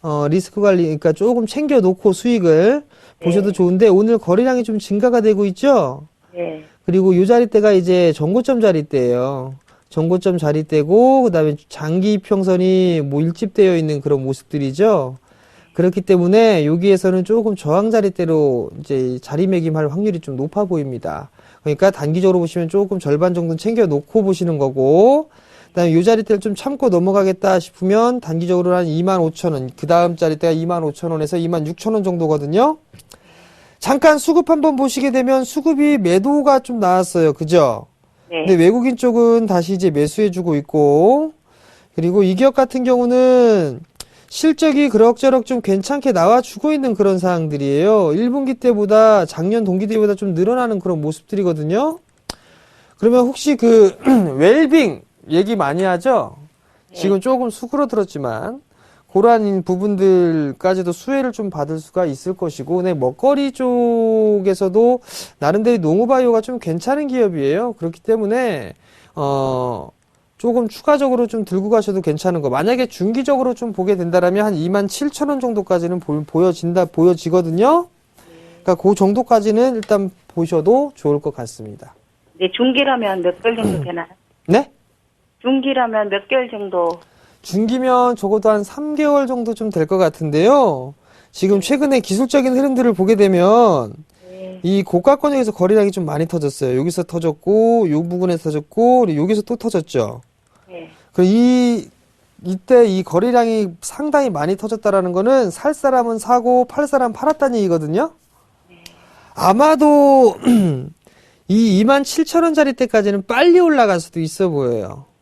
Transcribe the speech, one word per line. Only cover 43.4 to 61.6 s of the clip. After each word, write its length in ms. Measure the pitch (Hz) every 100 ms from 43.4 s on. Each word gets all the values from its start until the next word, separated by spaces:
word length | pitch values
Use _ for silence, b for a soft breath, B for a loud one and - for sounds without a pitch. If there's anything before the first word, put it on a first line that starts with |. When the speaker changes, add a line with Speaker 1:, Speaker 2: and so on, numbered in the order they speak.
| 240 208 151 123 165 _ B B B
Speaker 1:
실적이 640 | - 311 302 320 277 285
그럭저럭 560 | 220 226 233 269 254 233
좀 140 | 254
괜찮게 520 | 202 196 190 285 269
나와주고 600 | 190 170 240 247 214 302
있는 220 | 302 262
그런 240 | 208 196 185
상황들이에요. 960 | 180 175 160 143 139 143 190 220 170
일 180 | 160 240
분기 240 | 277 269
때보다, 720 | 254 247 214 208 214 220 214
작년 400 | 165 - 175 226
동기 220 | 202 185 208
때보다 280 | 220 208
좀 200 | 196 196
늘어나는 460 | 165 190 254 240 208
그런 200 | 185 165
모습들이거든요. 1000 | 151 156 _ 202 180 160 151 196 294 330 _ _ _ B B B B B B B
그러면 280 | 214 247 247
혹시 300 | 269 - 285
그, 400 | 233 226 196 -
<clears throat> 380 | 269 254 175 135
웰빙 640 | 170 269 311 320 233 135 _ _ -
얘기 260 | 160 202 226
많이 260 | 143 160
하죠? 540 | 190 180 254 233 113 - 147 _ _ _ _
Speaker 2:
네. 60 | -
Speaker 1:
지금 240 | 196 196
조금 280 | 247 262 247
수그러들었지만, 1120 | - 240 285 277 220 190 147 131 110 196 262 _ b b b b
그러한 500 | 190 226 233 208 190
부분들까지도 1300 | 170 185 208 202 196 185 175 160 147 131 185 190 175
수혜를 400 | 170 - 277 254
좀 160 | 233 202
받을 300 | 165